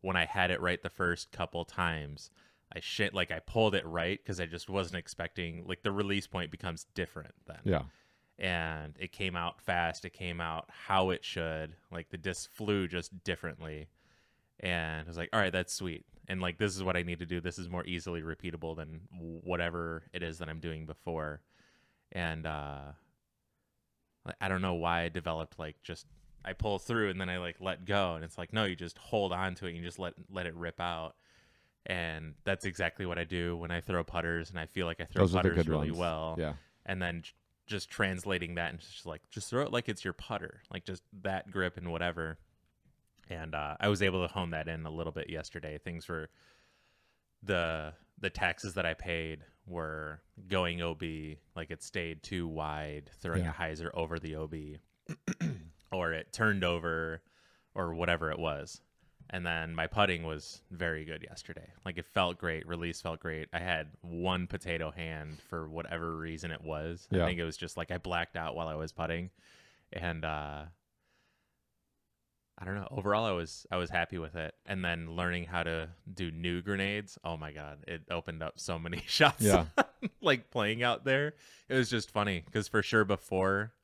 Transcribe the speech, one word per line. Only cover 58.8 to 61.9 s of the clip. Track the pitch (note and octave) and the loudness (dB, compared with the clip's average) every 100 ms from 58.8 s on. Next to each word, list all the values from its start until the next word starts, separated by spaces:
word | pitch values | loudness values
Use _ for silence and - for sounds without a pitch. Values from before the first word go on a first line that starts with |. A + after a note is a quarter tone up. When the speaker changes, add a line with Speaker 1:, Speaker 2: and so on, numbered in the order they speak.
| _ _ _ _ - | _ _ _ _ -8
Speaker 1:
And | F#2 | -4
then | F2 E2 E2 | 0 0 -2
my | E2 D#2+ | 0 2
putting | G#2 G2+ F2 | 6 6 6
was | E2 D#2 - - _ | 0 -4 -8 -16 _
very | F2 E2+ D#2 | -2 0 0
good | D#2 D#2 - | -4 -8 -10
yesterday. | - - E2+ E2 - | -14 -12 -12 -14 -10
Like, | F#2 | -6